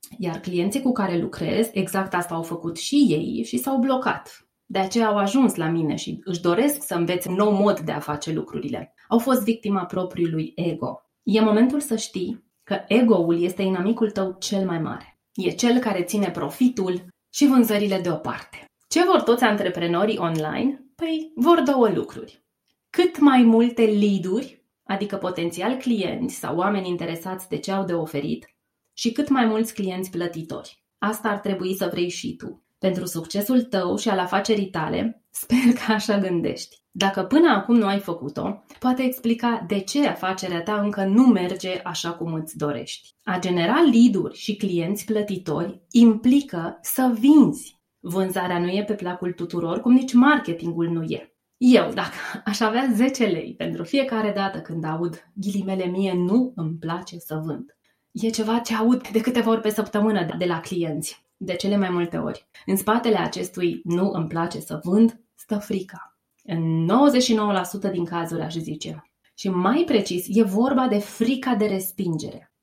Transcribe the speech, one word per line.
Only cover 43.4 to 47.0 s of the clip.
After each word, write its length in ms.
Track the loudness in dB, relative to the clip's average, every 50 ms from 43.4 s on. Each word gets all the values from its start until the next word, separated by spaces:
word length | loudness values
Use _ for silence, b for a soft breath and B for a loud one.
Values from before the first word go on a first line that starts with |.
| -2 0 0 2 2 2 4 4
lead-uri 580 | 6 6 8 8 8 6 6 2 -2 -4 -8 -10
și 180 | -8 -6 -6
clienți 480 | -4 -2 -2 -2 0 -2 -2 -4 -4 -4
plătitori 760 | -2 -2 -2 -2 -4 -6 -8 -6 -4 -4 -4 -4 -6 -8 -12 _ _
implică 880 | 6 8 8 8 8 6 4 4 4 4 2 0 -6 -6 -6 -8 -10 -10
să 320 | -10 -6 -2 0